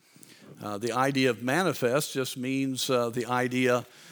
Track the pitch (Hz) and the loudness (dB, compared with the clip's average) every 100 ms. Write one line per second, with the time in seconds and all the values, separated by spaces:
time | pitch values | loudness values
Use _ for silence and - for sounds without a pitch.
0 | _ - - - - - 104 104 117 117 | _ -20 -20 -20 -20 -14 -8 -6 -2 0
1 | 135 139 131 110 123 151 185 135 123 135 | 2 4 2 2 0 0 0 0 0 0
2 | 151 139 127 135 127 135 135 131 - 123 | 0 -4 -4 -4 -4 -2 -2 -2 0 0
3 | 120 113 113 123 127 127 127 123 117 - | 0 -2 -2 0 0 2 2 2 0 -16
4 | - | -20